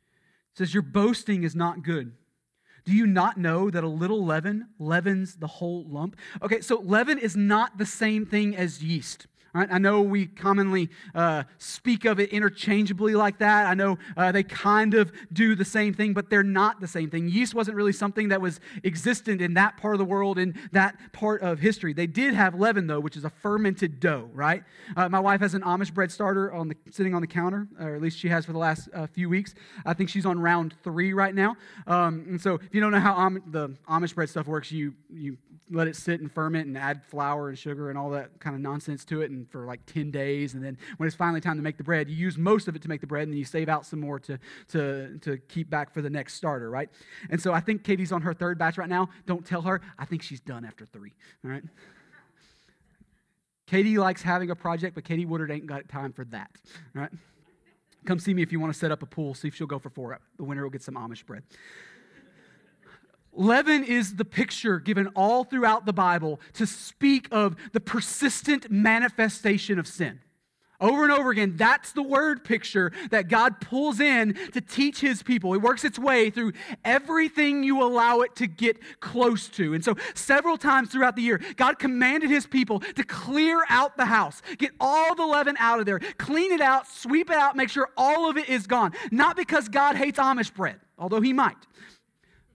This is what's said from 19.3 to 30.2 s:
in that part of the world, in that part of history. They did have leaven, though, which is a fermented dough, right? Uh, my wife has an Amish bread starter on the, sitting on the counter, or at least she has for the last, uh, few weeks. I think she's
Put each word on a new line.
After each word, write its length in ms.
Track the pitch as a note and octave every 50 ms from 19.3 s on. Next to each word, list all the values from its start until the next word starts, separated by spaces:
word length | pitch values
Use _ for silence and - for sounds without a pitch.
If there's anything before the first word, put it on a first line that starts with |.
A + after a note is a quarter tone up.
| G3+ F3+ F3+
in 120 | F3 E3+
that 220 | F#3 G3 G#3+ -
part 180 | - - G#3+ G#3+
of 40 | G3
the 60 | G3
world, 340 | F3 G3 G3 G3+ G3 F#3+ F3+
in 160 | F#3 F#3 E3 - - G#3+
that 260 | - G3 F#3+ G3+ - - - - _
part 300 | - G#3+ G#3+ G#3+ G3+ F#3+
of 160 | F3 E3+ D3
history. 340 | D#3 A3 G#3+ - - E3 D3
They 140 | D#3 E3+
did 280 | E3 - A3+ C4+ C#4 A#3+
have 200 | - G3+ F#3 E3+
leaven, 320 | F3 G3+ A3+ A3 G3+ F3
though, 140 | D#3 D3+ D3
which 160 | D3 D3+ -
is 80 | D3+ C#3+
a 60 | D3+
fermented 680 | - _ - G#3 G#3 G#3+ G#3+ G3 F#3+ - F#3+ E3 D3 B2+
dough, 320 | B2+ E3+ D3+ C3 A2+ A#2+ -
right? 300 | C3+ C#3+ D3+ E3+ F#3+ - _ _ - - - F3+
Uh, 120 | E3+ F3+ F3+
my 100 | F#3 F#3+
wife 220 | F#3+ G3 G3 G3
has 140 | G#3 G3 E3+
an 80 | G3 F#3+
Amish 300 | F3+ F3 F#3 G3 D#3+ D#3+
bread 200 | G3 F#3+ F3 -
starter 400 | - G#3 F#3 F#3+ G3 G3 G3+ F3+
on 160 | E3+ E3 D#3
the, 80 | D#3 - _ - -
sitting 200 | - F#3+ F#3+ F3+
on 80 | F3
the 60 | E3
counter, 400 | E3 - F3 F3 F3+ G3 G3+ G#3 G3+ - -
or 160 | D#3+ D#3 D3
at 40 | D3
least 200 | D#3+ E3 D#3+ -
she 80 | - E3+
has 180 | E3+ E3 D#3+
for 60 | E3 D#3+
the 60 | D#3+
last, 300 | E3 D#3+ D#3+ D#3+ - - -
uh, 140 | E3+ D#3+ D#3
few 200 | - F3 F3+ E3+
weeks. 280 | F3 F#3+ G3+ - - - - - - - -
I 100 | D#3+ E3+
think 160 | E3 G3 E3
she's 160 | - G3